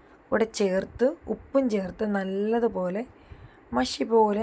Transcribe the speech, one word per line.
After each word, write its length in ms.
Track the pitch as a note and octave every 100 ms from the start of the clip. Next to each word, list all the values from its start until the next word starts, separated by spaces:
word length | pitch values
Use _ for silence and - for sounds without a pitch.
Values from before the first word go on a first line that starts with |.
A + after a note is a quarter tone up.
| - - -
കൂടെ 160 | A3 A3 -
ചേർത്ത് 560 | G3 F#3+ - - B3+ E4+ -
ഉപ്പും 360 | A3 - C#4 C4
ചേർത്ത് 320 | G#3 F#3 - G#3+ G3+
നല്ലതുപോലെ 880 | F#3+ G3 G#3+ A#3 A3+ F#3+ F3+ F#3+ B3 - - - - - -
മഷി 300 | A#3+ B3+ -
പോലെ 380 | A3+ A3+ G#3+ G#3